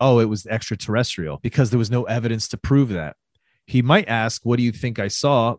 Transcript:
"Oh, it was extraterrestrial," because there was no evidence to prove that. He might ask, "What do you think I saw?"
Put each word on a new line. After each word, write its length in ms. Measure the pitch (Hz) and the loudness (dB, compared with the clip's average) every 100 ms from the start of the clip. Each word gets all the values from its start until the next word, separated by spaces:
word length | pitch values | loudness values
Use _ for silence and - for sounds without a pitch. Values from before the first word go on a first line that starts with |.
"Oh, 180 | 131 120 | 4 6
it 60 | 113 | 4
was 200 | 104 - | 0 -4
extraterrestrial," 960 | 110 - 107 - 110 120 - 78 73 | -6 -6 -8 -2 -2 -2 -4 -8 -8
because 280 | 117 - 120 | -2 0 2
there 100 | 120 | 2
was 100 | 107 | 0
no 140 | 123 | -2
evidence 460 | 113 117 113 113 - | -2 -4 -2 -4 -6
to 80 | 95 | -8
prove 320 | - 139 131 | 0 2 2
that. 260 | 90 76 - _ _ _ _ - | -2 -8 -12 _ _ _ _ -2
He 160 | 127 | 0
might 280 | 120 190 190 | 4 2 2
ask, 360 | 117 113 - 117 | -2 -2 -2 0
"What 120 | 120 | 0
do 60 | |
you 100 | 120 | 0
think 260 | 107 123 113 | -2 -6 -4
I 80 | 101 | -6
saw?" 480 | - 143 135 113 | -2 2 2 2